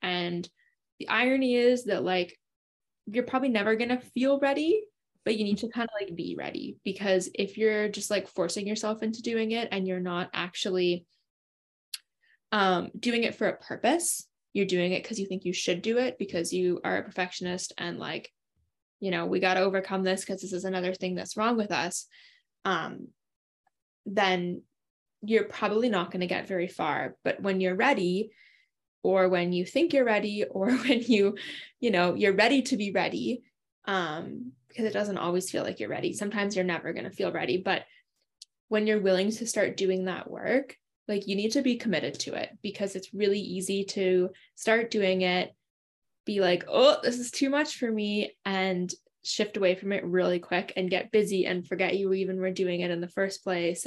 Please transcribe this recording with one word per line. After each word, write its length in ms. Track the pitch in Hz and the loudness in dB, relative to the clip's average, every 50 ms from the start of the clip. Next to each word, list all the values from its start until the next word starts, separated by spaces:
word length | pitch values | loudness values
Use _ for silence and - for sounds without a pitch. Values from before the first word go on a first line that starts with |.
And 460 | - 180 180 180 175 175 175 175 180 - _ _ _ _ _ _ _ _ _ - | -4 -2 -2 -2 -2 -2 -4 -4 -6 -8 _ _ _ _ _ _ _ _ _ -10
the 80 | - - | -4 0
irony 480 | - 220 247 254 262 269 262 254 247 | 0 2 2 4 2 2 2 2 2
is 300 | 247 240 240 254 247 247 | 4 4 4 4 4 2
that, 180 | 196 196 - - | 0 -2 0 0
like, 340 | 180 185 185 180 175 - _ _ _ _ _ _ _ _ _ _ _ _ _ _ | 0 0 0 0 -2 -6 _ _ _ _ _ _ _ _ _ _ _ _ _ _
you're 200 | - 202 240 247 | -6 -2 -2 -2
probably 240 | 247 - 262 254 269 | 0 0 0 0 2
never 260 | 233 208 202 214 220 | 2 2 2 2 2
gonna 240 | 220 240 240 247 247 | 2 2 0 -2 -2
feel 400 | - - - 247 247 269 277 277 | -4 -6 -2 0 2 4 4 4
ready, 460 | 277 277 277 302 302 320 403 427 427 - _ _ _ _ _ _ - | 4 2 2 2 2 2 2 2 0 -4 _ _ _ _ _ _ -2
but 120 | 214 226 214 | -2 0 0
you 60 | 214 | 0
need 140 | 202 208 - | 0 0 -2
to 100 | - 226 | -2 -4
kinda, 200 | - 240 233 226 - 208 | -4 -4 -4 -4 -4 -6
like, 160 | 202 185 170 | -8 -6 -6
be 200 | 175 165 - - - | -6 -6 -6 -6 -6
ready, 400 | 69 71 - - - - - - - | -6 -6 -6 -8 -8 -10 -12 -8 -8
because 460 | 202 190 - 196 202 190 185 180 190 - | -8 -6 -2 0 2 2 2 2 0 -2
if 220 | - 202 196 - 208 | -4 -4 -4 -2 0
you're 320 | 220 220 214 214 208 208 | 2 2 2 2 0 -2
just, 200 | 208 208 202 - | -2 -4 -4 -2
like, 180 | 208 196 196 - | -2 -2 -2 -4
forcing 400 | - - 175 170 - 214 202 202 | -4 -4 -2 -2 -2 -4 -4 -4
yourself 360 | 214 214 - 214 214 220 220 | -4 -2 -2 -2 -2 -2 -2
into 180 | 220 226 226 | -4 -4 -4
doing 300 | - 240 233 226 220 220 | -4 -2 0 0 0 0
it 180 | 226 233 233 - | -2 -2 -2 -2
and 160 | - 196 190 185 | -2 -2 -2 -2
you're 120 | 185 185 | -2 -2
not 300 | 180 180 175 175 180 - - | -2 -2 -2 -2 -4 -4 -4
actually, 720 | - 170 180 - - - 208 185 185 180 175 175 175 - _ _ _ _ _ _ _ _ _ _ _ _ _ _ _ _ _ - - _ _ _ _ _ _ _ _ _ _ | -4 -4 -4 -6 -6 -4 -2 0 2 2 2 2 0 -4 _ _ _ _ _ _ _ _ _ _ _ _ _ _ _ _ _ -16 -16 _ _ _ _ _ _ _ _ _ _
um, 400 | - 214 196 190 185 175 - - - 220 | 0 2 4 4 4 2 0 -4 -6 -4
doing 260 | - 240 233 233 233 | -2 0 0 2 0
it 120 | - - | 0 0
for 120 | - 226 190 | 0 -2 -2
a 100 | - - | -2 -4
purpose, 720 | - - - - - 226 294 349 339 - - - - - _ _ _ _ - | -8 -12 -6 -2 2 2 2 2 2 -2 -4 -4 -8 -14 _ _ _ _ -2
you're 120 | - 196 | -2 0
doing 260 | 185 180 180 175 180 185 | 2 2 2 2 0 0
it 100 | - - | -2 -4
'cause 160 | - 220 202 | -6 -8 -6
you 60 | 196 | -6
think 200 | 196 190 190 - | -6 -6 -4 -4
you 80 | 175 180 | -4 -4
should 280 | - - - 180 175 | -2 0 -2 -2 0
do 160 | - 220 226 240 | 0 0 0 0
it 200 | 254 254 254 - | 0 0 -2 -6
because 360 | 196 196 - 175 170 170 - | -6 -4 -4 -4 -4 -2 0
you 260 | 185 180 180 175 - - | 0 2 2 0 0 -2
are 140 | - 185 196 | -2 -2 -2
a 60 | - | -4
perfectionist 720 | 214 - - 180 185 - - 180 180 180 185 - - - - | -4 -4 -4 -4 -4 -6 -6 -6 -6 -4 -6 -6 -8 -8 -8
and, 220 | 185 175 165 170 | -8 -6 -6 -6
like, 320 | - 147 160 - - - _ _ _ _ _ _ _ _ _ _ _ _ _ _ | -6 -8 -8 -8 -10 -14 _ _ _ _ _ _ _ _ _ _ _ _ _ _
you 120 | - 196 | -4 -2
know, 140 | 175 170 170 | -2 -2 0
"We 140 | 180 190 185 | 0 0 2
gotta 220 | 190 185 185 185 | 2 2 4 4
overcome 420 | 190 196 190 190 190 - 196 190 190 | 2 2 2 0 -2 -2 -2 0 0
this 200 | 185 185 185 - | 0 0 0 -2
'cause 180 | - 196 185 | -6 -8 -8
this 120 | - 185 190 | -8 -8 -6
is 120 | 175 185 | -6 -4
another 280 | 190 190 185 180 180 185 | -4 -4 -2 -2 -4 -4
thing 220 | - 190 180 185 | -4 -4 -4 -4
that's 200 | 175 185 - - | -6 -6 -6 -4
wrong 220 | 214 214 233 240 226 | -2 0 0 2 0
with 140 | 208 214 | 0 0
us," 360 | 175 135 151 175 - - - - _ - - - _ _ _ _ _ _ - | 0 0 0 -2 -4 -6 -8 -10 _ -20 -20 -20 _ _ _ _ _ _ -2
um, 440 | 202 185 165 156 - - - - - _ _ _ _ _ _ _ _ _ _ _ _ _ _ _ _ _ _ - | -2 0 0 -2 -4 -8 -12 -14 -16 _ _ _ _ _ _ _ _ _ _ _ _ _ _ _ _ _ _ -12
then 580 | 220 196 214 202 190 185 180 175 175 175 - - _ _ _ _ _ _ _ _ _ _ _ | -4 0 2 2 2 2 2 0 -2 -4 -6 -10 _ _ _ _ _ _ _ _ _ _ _
you're 240 | - 208 226 214 202 | -2 2 2 2 2
probably 440 | 208 - - 220 202 208 220 240 254 | 0 -2 -2 -2 0 2 2 2 2
not 220 | 208 180 180 180 | 2 0 0 -2
gonna 160 | - 185 180 175 | -2 -4 -2 -2
get 200 | 175 - - - | -2 -4 -4 -4
very 200 | 196 180 170 180 | -4 -2 -4 -4
far. 500 | - - - 156 139 - 139 131 - - - | -4 -4 -2 -2 -2 -2 -4 -6 -8 -4 -2
But 180 | - - - | -2 -2 -2
when 200 | 185 196 190 190 | -2 -2 0 2
you're 140 | 190 180 180 | 2 2 2
ready, 560 | 185 233 269 277 220 185 175 180 190 220 - - _ - - _ _ _ _ _ _ _ _ _ _ - | 2 4 4 4 2 2 0 0 0 -2 -4 -8 _ -20 -20 _ _ _ _ _ _ _ _ _ _ 0
or 260 | 180 185 190 185 185 | 2 4 4 4 4
when 220 | 185 175 175 175 180 | 4 2 2 2 0
you 120 | 175 180 | 0 -2
think 280 | - - 269 339 339 - | 0 0 2 2 4 4
you're 120 | 277 254 | 4 4
ready, 380 | 233 214 208 220 208 208 208 208 | 4 4 2 2 0 -2 -2 -4
or 240 | - - 196 190 226 | -2 -2 0 2 2
<laughs> 200 | 254 240 - 254 | 2 2 4 2
when 140 | 277 233 | 2 2
you, 360 | - - 247 202 202 196 202 - - - - - - - _ _ | 4 4 6 6 6 4 2 0 -6 -10 -12 -12 -14 -16 _ _
you 120 | - 240 | 0 2
know, 220 | 196 175 175 180 170 | 4 4 4 4 4
you're 180 | 202 208 196 190 | 4 4 4 6
ready 280 | 180 208 247 285 269 254 | 6 6 6 6 4 2
to 140 | - 269 196 | 2 0 -2
be 140 | 208 202 | -2 -2
ready, 520 | 190 196 165 160 - 165 - 220 240 247 - _ _ _ _ _ _ _ _ | 0 0 0 0 -2 -2 -2 -2 -4 -4 -8 _ _ _ _ _ _ _ _
um, 680 | - 196 190 175 160 151 160 180 - - - 247 254 - _ _ _ | -4 -2 -2 -2 -2 -4 -6 -8 -10 -10 -12 -12 -14 -16 _ _ _
because 180 | - - 226 | -6 -4 -2
it 80 | 220 208 | -2 0
doesn't 240 | 202 208 208 190 - | -2 -2 -2 -2 -2
always 340 | - 175 175 185 185 - | -2 0 0 0 -2 -2
feel 120 | - 175 - | -2 -2 -2
like 160 | - - - | -4 -4 -4
you're 100 | 110 104 | -6 -6
ready. 240 | - - - - 190 | -4 -4 -4 -4 -4
Sometimes 420 | - 208 202 214 208 202 202 208 | -4 -4 -4 -2 -2 -2 -2 0
you're 100 | 190 180 | 0 0
never 280 | 180 170 160 - 156 170 | 0 -2 -2 -4 -6 -6
gonna 180 | - - - | -6 -8 -8
feel 200 | - - 196 175 | -6 -4 -2 -2
ready, 260 | 165 165 160 156 127 185 | -2 -2 -2 0 -2 0
but 280 | 190 202 180 - - - _ _ _ _ _ _ _ _ _ _ - - _ _ _ - | 0 -2 -2 -2 -4 -8 _ _ _ _ _ _ _ _ _ _ -20 -20 _ _ _ -2
when 180 | 220 214 214 214 | 0 2 2 4
you're 140 | 214 214 | 2 4
willing 280 | 190 190 185 180 196 208 | 4 4 4 4 2 0
to 140 | 220 - 233 220 | -2 -2 -4 -4
start 300 | - 214 196 - - - | 0 0 0 0 0 0
doing 280 | 190 185 185 185 185 | 0 2 2 0 0
that 240 | 185 175 - - - | -2 -4 -6 -8 -10
work, 460 | - - - 175 233 269 269 - - - _ _ _ _ _ - | -10 -6 -2 2 2 2 0 -2 -8 -20 _ _ _ _ _ -4
like, 200 | 208 202 202 185 | -2 -2 -2 -2
you 80 | 196 | 0
need 160 | 196 208 220 | 0 0 2
to 100 | 220 285 | 2 2
be 140 | 269 254 240 233 | 2 2 0 0
committed 380 | - 233 180 147 - 135 - - | 0 0 0 0 0 -2 -4 -6
to 120 | - - - | -8 -6 -6
it, 240 | - - - - - | -6 -6 -8 -8 -10
because 340 | - 208 - - 202 190 - | -8 -8 -6 -4 -6 -6 -6
it's 180 | 190 190 - - | -8 -12 -10 -6
really 260 | 196 208 202 202 208 | -2 0 2 2 0
easy 440 | 190 - 180 185 180 180 196 196 196 | -2 -4 -6 -6 -4 -2 -2 -2 -2
to 460 | 196 - 208 190 185 185 185 180 185 185 - - _ _ | -2 -2 0 2 4 4 4 2 2 -2 -8 -20 _ _
start 340 | - - 226 220 233 233 233 | -4 0 2 2 2 2 0
doing 320 | - 214 202 185 190 185 | 0 2 2 2 2 2
it, 320 | 185 180 180 180 - - - _ _ _ _ _ _ _ _ _ _ _ _ _ _ | 2 2 2 2 0 -2 -6 _ _ _ _ _ _ _ _ _ _ _ _ _ _
be 140 | - 214 196 | -2 0 2
like, 240 | 190 180 180 175 - - | 4 4 4 2 2 2
"Oh, 320 | - - 254 294 - - - | 4 6 8 8 6 4 2
this 160 | - 240 247 | -2 -2 -2
is 120 | 240 247 | -4 -8
too 180 | - - 277 269 | -4 0 0 2
much 280 | 277 285 302 302 - - | 2 2 0 0 -2 -4
for 140 | 254 233 | -4 -2
me," 460 | 220 214 208 208 208 208 208 - - _ - | -2 -2 -2 -2 0 -2 -2 -4 -6 _ -4
and 480 | 196 190 190 190 190 185 180 180 180 - - _ _ _ _ - | -2 0 0 0 0 0 0 -2 -4 -6 -10 _ _ _ _ -10
shift 340 | - - - 214 208 - 208 | -4 -2 -2 -2 -2 0 2
away 180 | 196 180 185 | 4 4 4
from 160 | 185 196 196 | 2 0 -2
it 120 | 202 196 - | -2 -2 0
really 340 | 175 175 185 180 180 180 175 | 0 2 4 4 4 2 0
quick 340 | 175 - 180 175 - - - | 0 0 0 0 0 -2 -2
and 140 | - 185 180 | -2 -2 0
get 220 | 185 180 - - | 0 -2 0 2
busy 340 | - 214 208 180 196 185 - | 2 2 4 4 2 0 2
and 220 | - 180 180 175 - | 0 0 -2 -4 -4
forget 300 | 180 175 185 185 - 196 | -2 0 0 0 0 0
you 160 | 196 190 190 | 0 0 0
even 260 | 190 190 185 185 185 | 0 0 0 -2 -2
were 120 | 185 185 | -2 -2
doing 300 | 185 185 190 180 175 175 | 0 0 0 0 0 0
it 100 | 175 175 | 0 -2
in 100 | 175 170 | -2 -2
the 60 | 175 175 | -4 -4
first 360 | - - 196 196 190 - - | -2 -2 -2 -2 -2 -4 -4
place, 420 | 196 185 175 170 170 175 175 - | -2 -2 0 0 0 -2 -2 -6